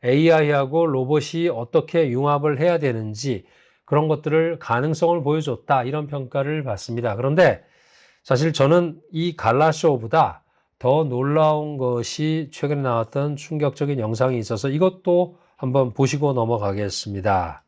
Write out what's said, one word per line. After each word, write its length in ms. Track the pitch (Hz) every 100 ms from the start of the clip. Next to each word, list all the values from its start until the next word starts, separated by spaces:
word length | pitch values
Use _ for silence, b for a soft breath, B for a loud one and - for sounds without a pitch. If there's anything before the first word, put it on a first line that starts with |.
에이아이하고 840 | 123 135 160 160 151 147 135 156 165
로봇이 600 | 135 127 151 147 165 170
어떻게 560 | 120 120 165 156 170 156
융합을 500 | 120 147 143 151 139
해야 200 | 165 170
되는지 680 | 147 113 110 107 135 110 b b b b _
그런 220 | 147 156
것들을 520 | 151 151 156 165 165
가능성을 640 | - 117 147 160 165 170
보여줬다, 600 | 143 156 147 117 - 139
이런 240 | 123 151 147
평가를 560 | 147 127 143 139 156
받습니다. 520 | 131 101 - 117 120 104
그런데 480 | 131 156 170 104 b b b b b b
사실 280 | - 127 156
저는 480 | 151 139 170 175 147 _
이 240 | 160 170 160
갈라쇼보다 1080 | 110 120 156 156 170 135 113 160 127 - _ _ _ _
더 240 | 123 143
놀라운 760 | 156 123 135 151 156 151 151 147
것이 720 | 127 120 113 - 156 160 147
최근에 300 | - 143 147
나왔던 540 | 135 117 113 139 143 147
충격적인 640 | - 156 147 143 143 139
영상이 380 | 107 113 131 127
있어서 320 | 107 113 139
이것도 680 | 139 185 185 - 175 175 175 b b
한번 380 | 131 131 127
보시고 400 | - 135 143 147
넘어가겠습니다. 1300 | 127 113 117 101 98 101 - - 98 98 95 85 87